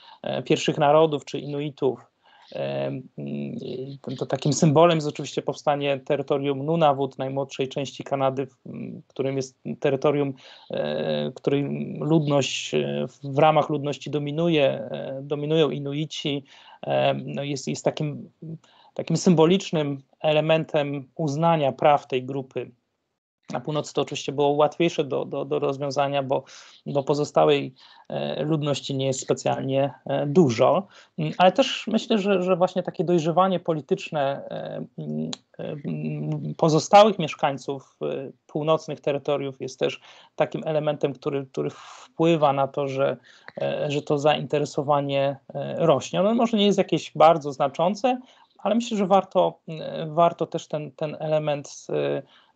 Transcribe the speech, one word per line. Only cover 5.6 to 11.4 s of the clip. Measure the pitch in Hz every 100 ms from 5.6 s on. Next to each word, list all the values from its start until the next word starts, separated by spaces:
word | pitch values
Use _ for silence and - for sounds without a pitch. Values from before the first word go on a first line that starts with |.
| - 143 143 139
terytorium | 131 143 135 143 139 135 143
Nunavut, | 170 151 139 139 -
najmłodszej | 135 139 135 - 135
części | 143 139 -
Kanady, | - 139 135 131 135
w, | _ -
m, | 123 131 113 -
którym | - 135 135
jest | 131 _ - -
terytorium, | 151 135 151 147 139 139 - - -
e, | - 147 - 156 151 151
której | 143